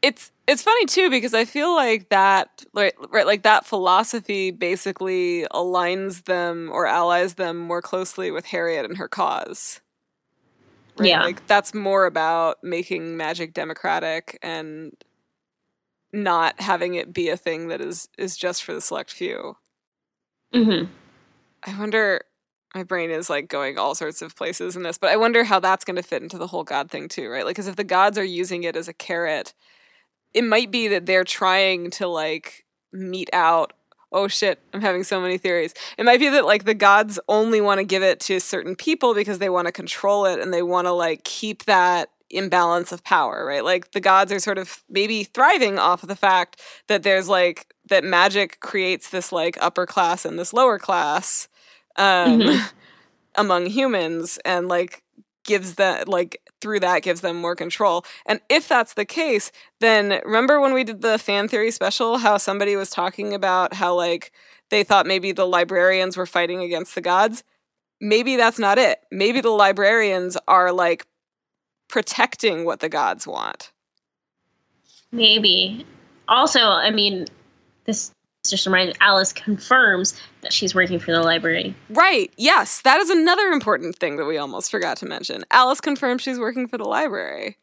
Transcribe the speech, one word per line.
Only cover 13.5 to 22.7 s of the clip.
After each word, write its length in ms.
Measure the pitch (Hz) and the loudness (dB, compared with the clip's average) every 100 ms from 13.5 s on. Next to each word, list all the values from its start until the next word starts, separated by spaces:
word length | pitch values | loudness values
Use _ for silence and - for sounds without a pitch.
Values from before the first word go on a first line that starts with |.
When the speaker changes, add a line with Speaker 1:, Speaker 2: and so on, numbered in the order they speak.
Speaker 1:
democratic 840 | 170 156 160 175 165 165 160 - - | -8 -8 -8 -4 -4 -4 -8 -10 -14
and 500 | - 165 156 156 160 - _ _ _ _ _ _ _ _ _ _ _ | -12 -10 -12 -14 -16 -20 _ _ _ _ _ _ _ _ _ _ _
not 480 | 208 196 170 165 - | -6 -2 0 0 -2
having 340 | 196 175 175 | -4 -2 -2
it 180 | 175 - | -6 -8
be 160 | 175 170 | -4 -4
a 80 | 180 | -4
thing 320 | - 160 165 | -6 -8 -8
that 120 | 165 | -8
is, 280 | 143 170 - - | -8 -10 -14 -10
is 200 | 185 - | -10 -6
just 260 | 180 175 | -6 -6
for 80 | - | -8
the 80 | 156 | -8
select 320 | - - 139 | -8 -8 -12
few. 440 | - 180 - - - _ _ _ _ _ _ _ _ _ | -10 -10 -8 -12 -16 _ _ _ _ _ _ _ _ _
Speaker 2:
Mm-hmm. 360 | 247 220 180 - - _ _ _ _ _ _ | 2 2 2 -4 -12 _ _ _ _ _ _
Speaker 1:
I 140 | - 196 | -16 -10
wonder, 440 | 214 214 208 180 - _ _ _ _ | -4 0 0 -2 -6 _ _ _ _